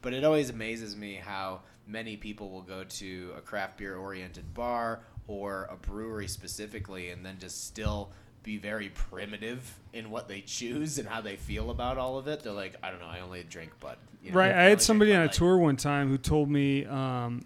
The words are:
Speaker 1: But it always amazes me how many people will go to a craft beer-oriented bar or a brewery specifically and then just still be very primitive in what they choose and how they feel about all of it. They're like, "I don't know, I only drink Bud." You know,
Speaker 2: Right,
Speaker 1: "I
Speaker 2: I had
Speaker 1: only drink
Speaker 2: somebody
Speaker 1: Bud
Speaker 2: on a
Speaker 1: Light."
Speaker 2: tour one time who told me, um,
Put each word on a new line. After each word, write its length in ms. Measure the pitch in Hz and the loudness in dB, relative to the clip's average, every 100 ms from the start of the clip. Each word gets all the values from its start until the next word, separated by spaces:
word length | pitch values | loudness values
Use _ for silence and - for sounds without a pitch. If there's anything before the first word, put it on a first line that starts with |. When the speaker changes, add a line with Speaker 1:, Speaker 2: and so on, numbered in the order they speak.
Speaker 1:
But 100 | 127 | -6
it 100 | 127 | 2
always 280 | 156 151 127 | 4 4 2
amazes 440 | 113 110 113 107 101 | -4 -6 -6 -8 -10
me 200 | 104 98 | -10 -10
how 460 | 101 95 95 92 - - 104 | -8 -6 -6 -8 -14 -20 -12
many 300 | 110 113 104 | -10 -8 -8
people 340 | 107 104 101 | -10 -10 -10
will 100 | 92 | -12
go 220 | 92 95 | -10 -10
to 480 | 95 - 95 92 90 - | -10 -10 -10 -10 -10 -12
a 60 | |
craft 360 | - 104 95 - | -6 -4 -4 -6
beer-oriented 760 | 98 92 95 95 92 87 87 | -8 -8 -8 -8 -10 -12 -12
bar 460 | 120 120 120 117 113 - - - | -6 -2 0 -2 -4 -10 -16 -12
or 400 | 101 101 95 - | -8 -6 -6 -8
a 40 | 95 | -8
brewery 520 | - 104 113 107 95 | -8 -6 -6 -6 -6
specifically 840 | - 92 - 107 107 95 92 87 | -8 -10 -10 -10 -10 -10 -10 -10
and 160 | 90 92 | -10 -12
then 120 | 95 | -12
just 260 | 92 - - | -12 -12 -10
still 460 | 113 107 104 98 - - - 107 | -4 -4 -4 -8 -14 -20 -16 -10
be 120 | 104 | -8
very 320 | 101 110 98 | -6 -6 -6
primitive 920 | - - 92 104 104 110 127 127 - - | -4 -4 -4 -10 -8 -8 -8 -12 -18 -16
in 180 | 113 110 | -14 -10
what 160 | 113 - | -10 -10
they 100 | 98 | -12
choose 560 | - - 120 143 156 139 | -10 -8 -4 -4 -4 -6
and 80 | 107 | -6
how 120 | 113 | -6
they 160 | 104 98 | -6 -8
feel 340 | - 104 120 | -6 -6 -4
about 260 | 117 123 131 | -4 -2 -2
all 200 | 127 135 | -2 -4
of 100 | 135 | -6
it. 160 | 151 | -6
They're 100 | 110 | -6
like, 220 | 101 95 - | -6 -8 -8
"I 100 | 92 | -10
don't 80 | 90 | -10
know, 60 | 85 | -10
I 120 | 87 | -10
only 240 | 92 90 | -10 -12
drink 280 | 82 85 80 - | -12 -14 -14 -14
Bud." 160 | 71 - - - | -14 -14 -18 -16
You 80 | - | 2
know, 60 | 185 | 6
Speaker 2:
Right, 140 | 190 | 6
Speaker 1:
"I 0 | |
Speaker 2:
I 20 | |
had 60 | 185 | 10
Speaker 1:
only 80 | 185 | 10
drink 120 | 208 | 10
Speaker 2:
somebody 300 | - 214 208 | 8 8 8
Speaker 1:
Bud 40 | 190 | 8
Speaker 2:
on 40 | |
a 20 | 160 | 6
Speaker 1:
Light." 80 | |
Speaker 2:
tour 240 | - 175 185 | 6 6 8
one 180 | 160 131 | 8 4
time 340 | 147 143 139 | 2 2 2
who 80 | 135 | 2
told 320 | - 151 143 | 4 4 4
me, 360 | 143 139 139 127 | 4 4 2 0
um, 560 | 135 131 123 120 120 | -2 -2 -2 -2 -6